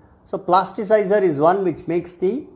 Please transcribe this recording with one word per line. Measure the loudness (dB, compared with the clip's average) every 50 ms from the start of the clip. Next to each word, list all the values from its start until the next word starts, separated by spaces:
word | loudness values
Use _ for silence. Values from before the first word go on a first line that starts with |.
| _ _ _ _ _
So | _ -12 -8
plasticizer | -2 0 2 2 2 0 -4 -10 -2 0 0 0 2 2 2 2
is | 2 2 2 2
one | 2 2 2 2 0
which | -2 -4 -4 -6 -6
makes | -4 -4 -6 -6
the | -8 -4 -4 -4 -2 -4 -8 -12 -18